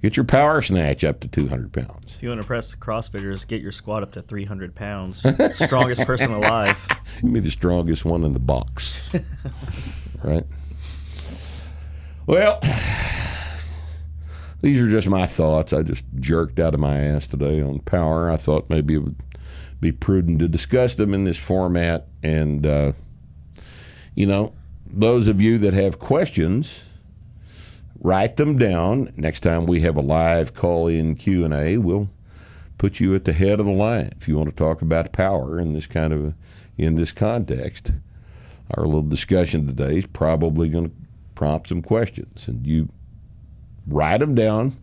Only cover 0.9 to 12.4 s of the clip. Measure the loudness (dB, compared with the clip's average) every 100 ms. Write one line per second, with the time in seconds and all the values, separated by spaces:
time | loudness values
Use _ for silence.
0.9 | 2 0 0 -4 -2 0 -2 -4 -6 -6
1.9 | -12 -18 -12 -10 -8 -6 -6 -6 -12 -6
2.9 | -6 -6 -8 -6 -8 -6 -8 -8 -12 -6
3.9 | -6 -6 -12 -10 -8 -8 -8 -10 -10 -8
4.9 | -8 -8 0 2 4 2 2 2 4 4
5.9 | 2 0 2 2 2 2 2 2 -2 -2
6.9 | -4 -4 -2 0 2 0 0 2 2 2
7.9 | 0 0 2 2 2 2 0 -2 -6 -8
8.9 | -8 -4 -6 -6 -10 -10 -10 -10 -8 -8
9.9 | -10 -12 -8 -2 -2 -2 -10 -12 -12 -12
10.9 | -12 -12 -12 -12 -12 -12 -14 -14 -14 -12
11.9 | -14 -14 -10 2 4